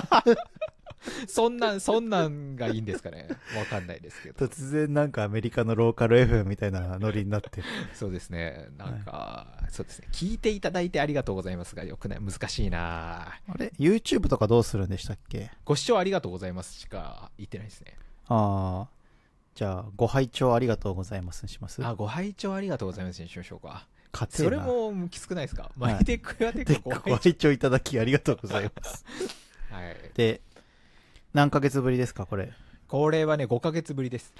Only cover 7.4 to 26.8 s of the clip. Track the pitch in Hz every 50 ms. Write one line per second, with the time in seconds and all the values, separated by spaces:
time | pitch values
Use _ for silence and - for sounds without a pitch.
7.4 | - - - 101 - - 220 214 - - - - 107 98 90 85 - - 87 82
8.4 | 85 80 - - - - 71 71 98 95 120 104 101 - - - 53 52 58 57
9.4 | - - - - - - - - - - - - - - - - 165 202 226 -
10.4 | - 214 214 202 - 185 180 180 175 180 - 147 143 151 147 135 120 110 98 95
11.4 | 87 90 92 87 87 - - - - - - - - 101 98 - 104 98 - -
12.4 | - - - - 95 - 87 87 87 85 85 82 82 85 85 85 85 82 - -
13.4 | - 196 180 - 233 226 - - - 349 220 226 - - - 220 185 - 131 -
14.4 | 110 104 117 120 110 - - 98 95 95 90 85 - - 98 - - - - 104
15.4 | 101 - - - - - 147 - - - 233 190 180 190 196 165 - 92 90 90
16.4 | 95 92 90 92 87 - - - - - 107 92 78 64 57 - - - - -
17.4 | 98 - - 95 110 104 - - - - - - - - - - - - 117 110
18.4 | 104 101 98 98 95 92 92 92 107 - _ - _ _ _ _ _ _ _ _
19.4 | _ _ - - 110 98 92 90 107 101 98 - 117 110 131 135 131 117 - -
20.4 | 131 123 120 120 131 117 107 - - 101 90 95 92 - 104 95 90 87 - -
21.4 | - 98 - - - - - 131 123 120 110 95 104 101 120 170 190 208 196 -
22.4 | - 196 190 196 202 190 147 117 107 92 90 95 92 92 87 - 85 85 - 92
23.4 | 87 - 92 - - 73 - - - _ _ _ _ _ - - 131 - - -
24.4 | 156 185 269 302 294 254 247 240 220 214 202 185 175 175 - - - - 180 165
25.4 | 139 - - - - - - 131 120 117 104 92 - 254 240 - - - - -
26.4 | 226 233 233 302 247 - - -